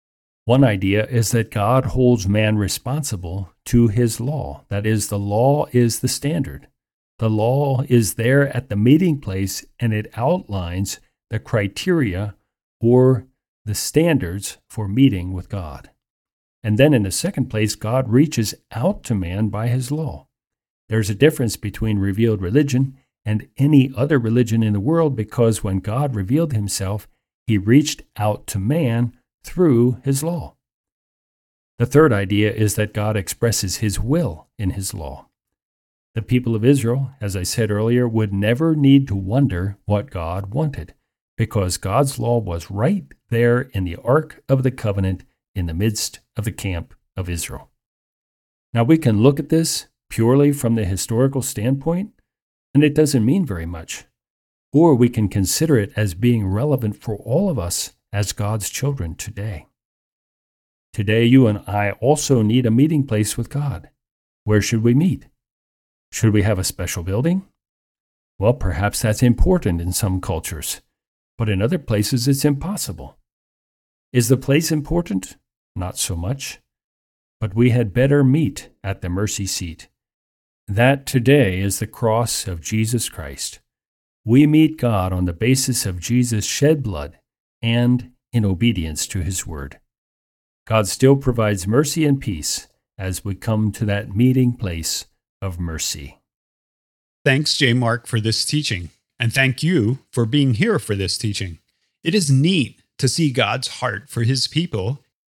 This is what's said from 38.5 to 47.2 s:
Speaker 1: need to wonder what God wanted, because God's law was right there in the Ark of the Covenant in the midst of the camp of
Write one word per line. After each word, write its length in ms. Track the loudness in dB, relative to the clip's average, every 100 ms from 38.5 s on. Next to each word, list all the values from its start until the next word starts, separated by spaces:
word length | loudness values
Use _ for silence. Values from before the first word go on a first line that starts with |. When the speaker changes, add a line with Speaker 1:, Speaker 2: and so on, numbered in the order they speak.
| 2 2
Speaker 1:
need 320 | 2 2 2 -2
to 60 |
wonder 640 | -6 -4 0 0 -2 -6 -8
what 260 | -4 -4 -4
God 420 | -8 -8 -6 -8
wanted, 400 | -6 -6 -6 -14 _ _ _ _ -6
because 400 | -4 -2 -2 -4
God's 420 | -2 0 0 -2
law 200 | -2 -2
was 300 | -2 -6 -8
right 360 | -2 -2 -2 -6 -18 -6
there 320 | 0 2 0 -2
in 120 | -4
the 120 | -4 -4
Ark 400 | 0 0 0 -8 -2
of 160 | 0
the 80 | 0
Covenant 500 | -2 -4 -2 0 -2 -8 _ _
in 120 | -6 -4
the 60 |
midst 460 | -2 -2 -2 -6 -12 _ -8
of 80 |
the 80 | -8
camp 420 | -6 -6 -6 -8 _ _
of 140 | -10